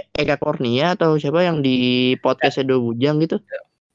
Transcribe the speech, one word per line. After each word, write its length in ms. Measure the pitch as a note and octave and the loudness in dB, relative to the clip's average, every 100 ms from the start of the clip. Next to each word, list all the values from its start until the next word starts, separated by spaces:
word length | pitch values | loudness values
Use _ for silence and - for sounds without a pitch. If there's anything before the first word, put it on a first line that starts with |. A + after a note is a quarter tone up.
| - | -4
Eka 240 | - D3 C#3+ | -4 -2 -2
Kurnia 560 | D3+ D#3 B2 B2 E3 | -2 -4 -2 0 0
atau 240 | F3+ E3 D#3 | 2 0 0
siapa 240 | D3 D#3+ | 0 0
yang 240 | F3+ D#3+ | 0 0
di 120 | C3+ B2+ B2+ B2+ B2+ B2+ | 0 0 2 2 2 0
podcast 400 | C3 C3 C3+ C#3 | 0 0 0 0
Edo 240 | C3+ C3 | 0 0
Bujang 400 | A#2 A#2 C#3 D3+ | 0 0 0 0
gitu. 160 | E3 G#3+ - - - _ _ | 0 -2 -6 -14 -14 _ _